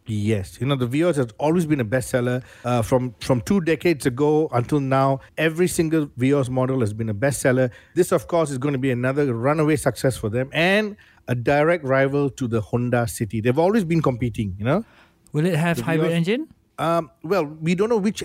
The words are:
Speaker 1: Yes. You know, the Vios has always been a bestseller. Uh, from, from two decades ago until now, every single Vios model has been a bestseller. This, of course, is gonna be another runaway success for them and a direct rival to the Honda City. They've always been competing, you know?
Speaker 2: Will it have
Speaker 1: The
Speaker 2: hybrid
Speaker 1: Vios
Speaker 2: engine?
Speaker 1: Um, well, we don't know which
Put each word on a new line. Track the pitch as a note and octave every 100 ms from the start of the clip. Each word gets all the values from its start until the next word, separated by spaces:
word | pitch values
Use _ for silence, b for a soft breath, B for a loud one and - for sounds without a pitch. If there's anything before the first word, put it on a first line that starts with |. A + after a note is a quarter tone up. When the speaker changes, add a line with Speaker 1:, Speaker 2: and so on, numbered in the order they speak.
| -
Speaker 1:
Yes. | G#2 G#2 G#2 F#2+ -
You | B2+
know, | C3+
the | A#2+
Vios | C#3+ F3 D3
has | A#2+ -
always | D3 F3+ D3+
been | D3
a | G#2
bestseller. | B2+ - B2+ B2 B2 B B
Uh, | A#2+ A#2+
from, | A2 B2+ B2+ -
from | - B2+
two | - G3+
decades | D#3+ D#3 F3+ D3+ C#3+
ago | A#2+ D3 D3+ D#3
until | A#2+ A#2+ D3
now, | C3+ C3+ C3+ C3+ B -
every | D#3+ D#3+ F3+
single | - D#3+ D#3+ C#3+ A#2+
Vios | C3 C#3+ B2
model | B2+ B2+ C3
has | G#2
been | G#2+ A2+
a | G2+
bestseller. | C#3 - C3+ B2+ B2+ B B E3
This, | F3+
of | F3 -
course, | E3+ D3+
is | C3
gonna | D3 C3+
be | C3+
another | A#2+ B2+ C#3 C#3+
runaway | A#2 C3 D#3+ D3+ D3+
success | C3+ - C3+ -
for | G#2+
them | A#2+ C3+
and | D3 F3 G3+ G#3+ G#3+ b b -
a |
direct | B2 A#2 C#3+ D#3 F3
rival | C3+ C3+ C3+ C#3+ C#3
to | - B2
the | A2+
Honda | - A#2+ A#2+ A#2+ A#2
City. | - G#2 A2+
They've | A#2+ C3+
always | F3+ A3+
been | D#3+ E3
competing, | D3 A#2 B2 A2+ G2+ G2
you | A2+
know? | F#3 - b b b _
Speaker 2:
Will | D3 F3
it | D3+
have | E3+ D#3+
Speaker 1:
The |
Speaker 2:
hybrid | A#2 D#3+ E3+
Speaker 1:
Vios | E3+
Speaker 2:
engine? | E3 B3 D#4+ _ _ -
Speaker 1:
Um, | D#3 E3+ D#3+ _
well, | D#3+ F#3+ D3
we | D#3 D#3+
don't | F3+ A3
know | A3+
which | G#3 -